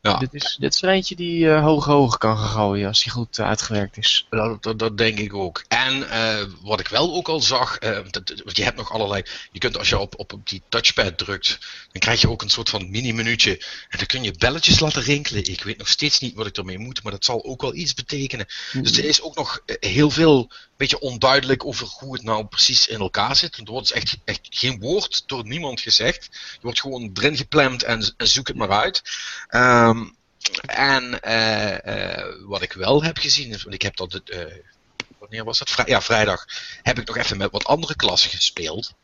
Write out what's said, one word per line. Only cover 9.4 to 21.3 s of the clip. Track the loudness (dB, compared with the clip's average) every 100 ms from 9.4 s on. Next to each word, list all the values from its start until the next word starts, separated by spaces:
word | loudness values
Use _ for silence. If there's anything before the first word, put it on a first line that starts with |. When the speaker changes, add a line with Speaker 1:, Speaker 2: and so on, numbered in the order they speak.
| -14
Speaker 1:
je | -4
kunt | -2 0
als | 0
je | 2
op, | -2 -8
op, | -12
op | -10 -8
die | -10 _
touchpad | 2 2 2 0 -2
drukt, | -6 -2 -2 -4 -10 -18 -14
dan | -2
krijg | 2 4
je | 2
ook | 2
een | -2
soort | 0 0
van | -4 -4
mini-minuutje. | -4 -2 -2 -2 2 2 2 -8 -14 -10
En | -8
dan | -4
kun | -2
je | -4 0
belletjes | 0 4 4 6
laten | 4 0
rinkelen. | 2 0 0 -4
Ik | -4 -6
weet | -8 -6
nog | -2
steeds | 0 2 0
niet | 0
wat | -6 -6
ik | -6
ermee | -8 -8
moet, | -8 -8
maar | -8
dat | -4
zal | -2 -2
ook | -4 -6
wel | -6
iets | -4 -6
betekenen. | -6 -6 -6 -6 -6 -8 -10 -6
Speaker 2:
Mhm. | -2
Speaker 1:
Dus | 2 2
er |
is | 4 0
ook | 0 -6
nog, | -6 -6 -8
eh, | -6 0
heel | 4 4
veel | 6 6 6 2 -12 -20 _
beetje | -2 -2
onduidelijk | -4 0 4